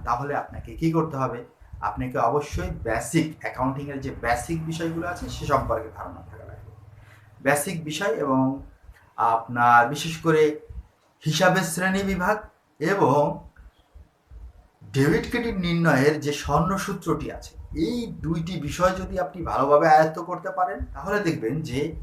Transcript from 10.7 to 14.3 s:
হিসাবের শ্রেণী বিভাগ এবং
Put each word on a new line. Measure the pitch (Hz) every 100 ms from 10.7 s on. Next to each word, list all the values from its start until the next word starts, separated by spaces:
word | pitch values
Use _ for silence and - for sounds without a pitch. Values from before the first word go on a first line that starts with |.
| - - _ _ _ 156
হিসাবের | 147 185 185 -
শ্রেণী | 175 190 196
বিভাগ | 196 180 185 214 - _ _ -
এবং | 160 196 139 143 151 - - _ - _ _ - - _ _